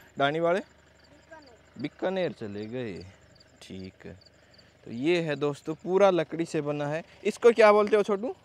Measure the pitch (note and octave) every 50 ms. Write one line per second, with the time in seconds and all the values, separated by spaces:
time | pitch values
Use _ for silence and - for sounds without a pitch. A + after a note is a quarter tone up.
0 | - - - - C#3 C#3 D3+ E3 E3+ E3+ F3 G3+ - _ _ _ _ _ _ _
1 | _ _ - - _ - E4 D#4 D4 - - _ _ _ _ A3+ A#3 D3 _ -
2 | - F#3 F#3+ F#3+ F3+ D#3 G#2 - A#2 G#2 G2+ G#2 G#2+ A2 A#2 B2+ B2 A2 F2+ E2
3 | F#2 F#2+ F#2+ _ _ _ _ _ _ _ _ - - - G2 F#2+ F#2 F#2 - _
4 | - F2 F2+ F#2 _ _ _ _ _ _ _ _ _ _ _ _ - - A2+ A#2
5 | C3 D#3+ F3+ F3 E3 D#3 D3 C#3 C#3+ D3 C#3+ - - - D#3+ - - E3+ F#3 F#3+
6 | G3+ G3 F#3 E3+ D#3 - - D#3+ E3+ E3 - D#3+ D3 C#3+ D3 D3 D3 C#3+ D3+ D#3+
7 | G3 _ - - - G3 - - - A#3 A3+ A3+ A3 G#3 G#3 G#3+ G#3 G#3 G#3+ G#3
8 | G3+ - G#3 G3 G#3+ C4+ F#4+ _ _